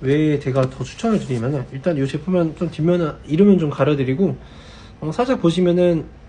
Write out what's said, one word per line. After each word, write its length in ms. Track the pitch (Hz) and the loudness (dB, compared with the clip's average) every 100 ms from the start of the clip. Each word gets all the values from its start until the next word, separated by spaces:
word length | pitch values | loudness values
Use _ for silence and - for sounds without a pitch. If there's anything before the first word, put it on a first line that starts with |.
왜 380 | 131 143 156 143 | 0 2 2 0
제가 320 | 139 131 131 | -2 -2 -2
더 140 | - | -4
추천을 340 | 127 - 226 208 | -10 -4 -2 -2
드리면은, 460 | - 123 120 147 117 | -2 -4 -2 -4 -6
일단 240 | 135 180 151 | -6 -2 -2
이 100 | 135 | -2
제품은 480 | 147 185 180 165 | -4 -2 0 0
좀 160 | - 170 | -2 -6
뒷면은, 440 | - 160 175 156 - - | -2 0 2 0 -6 -4
이름은 320 | 156 208 185 | 4 6 6
좀 100 | 151 | 2
가려드리고, 680 | 135 143 147 127 135 190 131 - - - - - - | 0 2 2 0 0 0 -2 -12 -20 -20 -20 -20 -10
어, 100 | 151 | -6
살짝 300 | 165 247 254 | -2 0 2
보시면은 640 | 170 165 180 175 180 165 156 - | 2 2 2 4 2 2 -4 -14